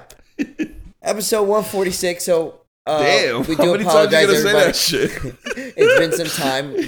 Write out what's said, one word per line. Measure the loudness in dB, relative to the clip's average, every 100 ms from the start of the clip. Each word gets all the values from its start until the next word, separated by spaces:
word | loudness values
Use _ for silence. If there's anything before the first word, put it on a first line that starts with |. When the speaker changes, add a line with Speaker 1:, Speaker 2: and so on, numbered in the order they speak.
| -12 -20 _ -8
Speaker 1:
<laughs> | -8 -8 -10 -12 -20 -10
Speaker 2:
Episode | -6 -4 -2 0
one | 2 0
forty-six, | -2 -2 -2 -2 -4 -4
so, | 0 0 -2 -10 _ _ -4
uh, | 0
Speaker 3:
Damn, | 2 2 2 -2
Speaker 2:
we | -2
Speaker 3:
how | 2
Speaker 2:
do | 2
Speaker 3:
many | 2
times | 4
Speaker 2:
apologize, | 4 4 4
Speaker 3:
you | 4
gonna | 2
say | 2
Speaker 2:
everybody. | 2 2
Speaker 3:
that |
shit? | 0 -2 0 -2 -4 -10 -12 -12 -10 -8 0
Speaker 2:
<laughs> |
It's | 4 4
been | 2
some | -2 -6 -4
time. | -2 -4 -4 -6